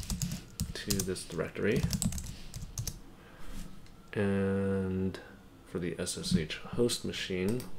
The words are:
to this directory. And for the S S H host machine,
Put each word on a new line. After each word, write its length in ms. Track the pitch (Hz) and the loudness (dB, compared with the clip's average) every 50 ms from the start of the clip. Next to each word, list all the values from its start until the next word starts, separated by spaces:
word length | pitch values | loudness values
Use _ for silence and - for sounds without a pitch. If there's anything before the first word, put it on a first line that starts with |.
| - - - - - - - - - - - - - - - | -4 -2 -2 0 0 -2 -2 -4 -8 -6 -4 -2 -2 -2 -2
to 160 | - - - | -2 2 2
this 340 | 101 98 92 92 92 - - | 4 4 4 2 0 -2 -4
directory. 560 | - - 82 78 - - - 95 98 113 143 - - - - - - - - - - - - - - - - - - - - - - - - - - - - - - - - - - - - - - - - - - - - - - - | -4 0 0 0 0 0 2 2 4 4 4 4 4 4 4 2 2 0 -2 -4 -6 -8 -8 -10 -8 -8 -8 -8 -6 -4 -4 -4 -4 -6 -10 -12 -14 -16 -18 -18 -16 -10 -8 -6 -6 -4 -4 -6 -6 -8 -12 -12 -14 -16 -18 -14 -6 0
And 1040 | 113 101 98 98 98 98 98 98 98 98 98 98 98 95 95 92 92 95 95 90 - - - - - - - - - - - | 2 4 4 4 4 4 4 4 4 4 4 2 2 2 2 2 2 2 2 0 -2 -8 -12 -16 -18 -18 -18 -20 -20 -10 -6
for 100 | - 104 | -4 -2
the 140 | 85 87 80 - | -2 0 0 -2
S 180 | 90 - - - | -2 -2 -2 -2
S 200 | 82 - 90 90 | 0 2 4 4
H 220 | 80 76 - - | 2 0 -4 -8
host 440 | - - - - 120 120 - - - | -8 -2 2 4 4 4 4 2 -2
machine, 580 | 95 87 - - - 95 90 92 98 113 127 - - - | -2 -4 -4 -2 -2 0 2 2 2 2 2 0 -4 -4